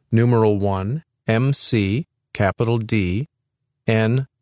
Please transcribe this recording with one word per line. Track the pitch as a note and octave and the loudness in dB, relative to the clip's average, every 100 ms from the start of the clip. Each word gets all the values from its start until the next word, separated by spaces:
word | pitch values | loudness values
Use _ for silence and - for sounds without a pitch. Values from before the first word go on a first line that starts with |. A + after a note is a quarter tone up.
| _ | _
numeral | A2+ A#2+ A#2 A2 G2+ | 2 4 4 2 2
one | G2 F#2+ F#2+ D3+ - _ - | -2 -2 -4 -6 -10 _ -2
M | A2+ C3+ | 0 0
C | C#3 - A2+ G2 A2+ - _ _ | -2 -2 0 0 -2 -6 _ _
capital | - G2 - A#2 A#2+ | -2 -2 0 -2 -2
D | A2 A2 F2+ F#2+ D3 _ _ _ _ _ - | -2 -2 0 -4 -6 _ _ _ _ _ -2
N | A2 A2 B2+ C3+ _ | 0 2 0 -4 _